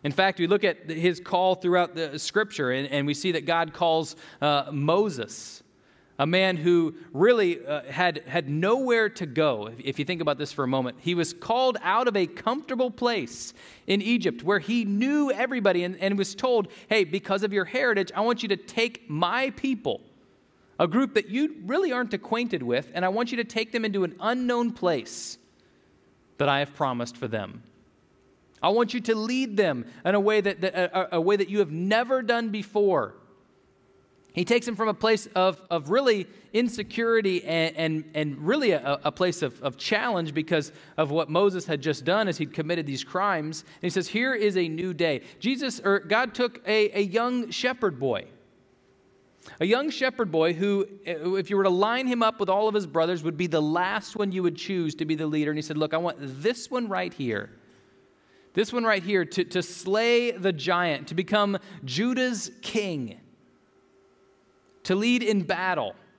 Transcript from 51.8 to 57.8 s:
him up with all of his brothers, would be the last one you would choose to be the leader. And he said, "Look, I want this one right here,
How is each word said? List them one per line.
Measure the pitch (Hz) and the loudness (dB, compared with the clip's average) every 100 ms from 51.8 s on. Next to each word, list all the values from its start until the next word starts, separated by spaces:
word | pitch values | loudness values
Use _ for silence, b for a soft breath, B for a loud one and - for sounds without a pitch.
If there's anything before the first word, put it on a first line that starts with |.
| 214 240 262 | 2 0 0
him | 240 | 2
up | 220 226 | 2 2
with | 190 | 0
all | 190 214 | 2 2
of | |
his | 208 175 | 0 0
brothers, | 165 165 175 | 0 0 0
would | 156 151 | -4 -2
be | 175 | 0
the | 156 | 2
last | 151 170 180 214 - 214 | 2 0 0 -4 -6 -4
one | 202 | -2
you | 185 | 0
would | 175 175 | 0 -2
choose | - 190 160 151 | -4 -2 -2 -4
to | |
be | 156 156 | -2 -2
the | 156 | 0
leader. | 151 151 | 0 0
And | 151 | -2
he | |
said, | 151 151 | -4 -2
"Look, | 151 | 0
I | 160 | 0
want | 175 143 | -2 -4
this | 139 135 185 240 - | -12 -2 -2 -2 -4
one | 254 226 | -4 -2
right | 185 180 | -4 -4
here, | - 127 104 101 - _ b | -4 -2 -2 -4 -16 _ b